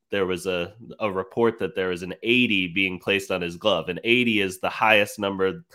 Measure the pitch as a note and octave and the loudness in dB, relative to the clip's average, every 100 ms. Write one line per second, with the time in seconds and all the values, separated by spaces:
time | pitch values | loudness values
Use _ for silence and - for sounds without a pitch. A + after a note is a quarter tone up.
0 | - G2+ F#2 F2+ F#2 F2+ F2 - A#2 - | -8 -4 -2 -2 -2 -4 -4 -10 -20 -6
1 | G#2+ F#2+ F#2+ - A#2 A2 F#2 G2 F#2 F2 | -4 -4 -6 2 2 2 -6 -2 -2 -2
2 | F2+ F#2 A2 B2 A#2+ G2+ F2+ E2+ F#2+ F2+ | -6 -8 0 2 2 2 0 0 -2 -2
3 | - G2+ G2 F#2 F2 E2+ G#2+ F2 D#2+ E2+ | 0 -2 0 -4 -4 -2 0 2 0 -4
4 | A2+ B2 A#2 G#2+ G2 F#2 F2+ - A2+ G#2+ | 2 2 4 2 0 -2 -6 0 4 4
5 | G2+ - G2+ G2 F#2+ F2 - | 4 0 -4 0 -2 -2 -12